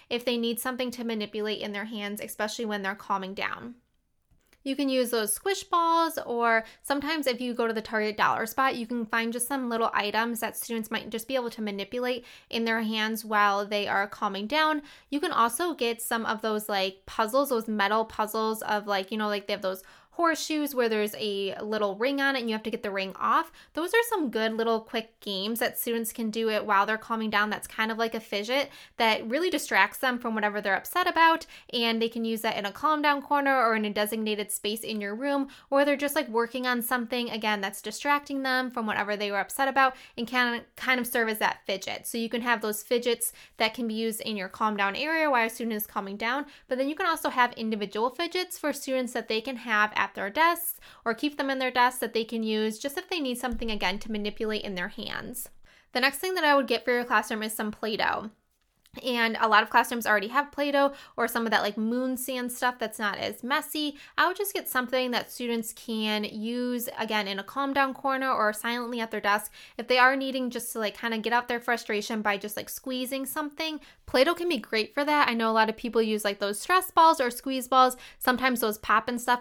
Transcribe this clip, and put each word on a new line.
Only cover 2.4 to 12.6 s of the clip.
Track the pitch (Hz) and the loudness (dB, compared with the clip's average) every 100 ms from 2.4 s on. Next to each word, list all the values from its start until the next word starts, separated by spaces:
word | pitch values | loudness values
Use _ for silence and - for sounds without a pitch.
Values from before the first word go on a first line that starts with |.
| 214 214 220 | -4 -4 -4
when | 208 | -2
they're | 190 | -4
calming | 202 - 196 190 | -6 -4 -4 -4
down. | 202 - - 233 247 _ _ _ _ _ _ _ _ | -6 -6 -6 -12 -16 _ _ _ _ _ _ _ _
You | 277 269 | -6 -2
can | 277 | 0
use | 262 233 | 2 2
those | 233 214 | 0 0
squish | - 392 381 | -2 -2 -4
balls, | - 349 330 330 330 330 - | 0 2 4 4 2 -2 -4
or | 233 233 226 220 - | 0 4 2 0 -6
sometimes | - 277 285 320 269 | -4 -2 0 0 0
if | 240 | 0
you | 247 | -2
go | 240 226 | -2 -2
to | |
the | 220 | -2
Target | 214 214 214 208 | -2 -2 0 2
dollar | - 113 | 2 2
spot, | 220 - 269 247 | 0 0 0 0
you | 226 | -4
can | 247 220 | -4 -2
find | 226 226 | 0 0
just | 233 - | -2 -4
some | 277 247 | -4 -2
little | 226 226 | 0 2
items | - 208 214 233 226 | 2 0 0 0 -2
that | 220 | -4
students | - - 226 220 | -6 -6 -4 -4
might | 220 - | -6 -6
just | 226 226 | -8 -4
be | |
able | 262 233 | -2 -2
to | 226 | -4
manipulate | 214 196 196 247 247 247 - - - | -4 -4 -4 -4 -2 -4 -8 -20 -8
in | 233 | -2